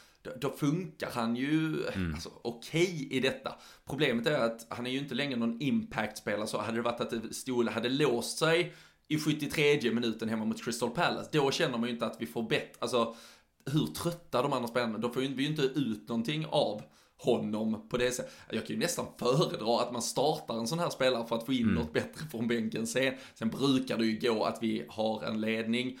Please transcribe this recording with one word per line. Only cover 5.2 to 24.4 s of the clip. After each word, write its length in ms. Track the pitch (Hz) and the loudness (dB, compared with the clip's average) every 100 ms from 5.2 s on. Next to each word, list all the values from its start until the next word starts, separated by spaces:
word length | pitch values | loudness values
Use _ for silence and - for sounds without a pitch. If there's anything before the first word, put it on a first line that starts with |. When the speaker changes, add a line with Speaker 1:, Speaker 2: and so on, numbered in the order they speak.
| 143 120 | -2 0
Speaker 1:
någon 260 | 117 117 | 0 0
impact-spelare, 840 | - 113 110 - 107 - - 104 107 | 2 2 0 -4 -4 -4 -4 -2 -2
så 120 | 113 | -4
hade 180 | 107 113 | -2 0
det 40 | |
varit 180 | 120 117 | 0 -2
att 100 | 113 | -2
det 240 | 117 107 | -4 -6
stod, 340 | - - 123 113 | -8 -2 2 2
hade 200 | 113 120 | 0 0
låst 500 | 135 147 117 113 - | 2 2 2 -2 0
sig 360 | 160 170 160 - - _ _ | 2 2 0 -6 -20 _ _
i 100 | 151 | 0
sjuttiotre 720 | 151 151 147 - 147 143 117 | 2 0 0 4 4 6 4
minuten 380 | 113 120 107 110 | 2 0 -2 -2
hemma 160 | 110 | 0
mot 200 | 110 110 | -2 -2
Crystal 260 | - 113 120 | -4 -2 -2
Palace, 380 | - 156 113 - | 0 0 0 0
då 180 | 156 135 | 2 4
känner 280 | 135 156 120 | 2 0 0
man 100 | 120 | -2
ju 60 | |
inte 120 | 117 110 | -2 -4
att 100 | - | -4
vi 60 | 113 | -6
får 160 | 120 | -4
bett-, 340 | 110 147 - - | 0 -2 -2 -6
alltså, 360 | 117 120 113 - - - _ _ - | 0 2 2 -2 -18 -20 _ _ -2
hur 140 | 147 117 | 0 0
trötta 560 | - 170 165 - 123 | -2 -4 -4 -2 0
de 100 | 135 | 0
andra 160 | 131 117 | 0 0
spelarna, 300 | 123 117 110 | 0 0 -2
då 100 | 120 | -2
får 120 | 127 | -2
ju 120 | 135 | -2
vi 80 | 131 | -2
ju 60 | 147 | -2
inte 140 | 156 | 2
ut 460 | 131 151 117 104 - | 0 2 -2 -2 -2
någonting 380 | 117 113 151 156 | -2 0 -2 0
av 320 | 151 107 - - - _ _ | 2 2 0 -10 -20 _ _
honom 680 | 135 110 107 107 110 107 - | 2 2 2 -2 0 -2 -2
på 80 | 120 | 0
det 140 | 123 | 0
sättet. 220 | 123 - - - | 0 -8 -14 -6
Jag 160 | 110 110 | -4 -4
kan 100 | 110 | -2
ju 60 | |
nästan 240 | - - 113 - | -2 -2 -6 -2
föredra 640 | 120 143 170 - 110 113 | 2 4 2 0 2 2
att 120 | 117 | 2
man 100 | 120 | -2
startar 520 | - - 139 160 - | -2 2 2 0 -4
en 120 | 113 117 | -4 -2
sån 120 | 165 | 0
här 120 | 165 | -2
spelare 360 | - 131 123 117 | 2 2 2 0
för 100 | 113 | -2
att 100 | - | 0
få 60 | |
in 100 | 131 | 2
Speaker 2:
Mm. 120 | 110 | 4
Speaker 1:
något 180 | 90 - | 2 2
bättre 340 | 131 110 - - | -2 -2 -8 -8
från 180 | 113 117 | -4 0
bänken 380 | 120 113 110 113 | 0 0 -2 -2
sen. 280 | 127 135 131 - | 2 0 -2 -12
Sen 140 | - 113 | -4 -4
brukar 480 | 107 135 131 131 107 | 2 4 4 2 2
det 80 | 113 | 2
ju 120 | 110 123 | 2 2
gå 160 | 110 | 2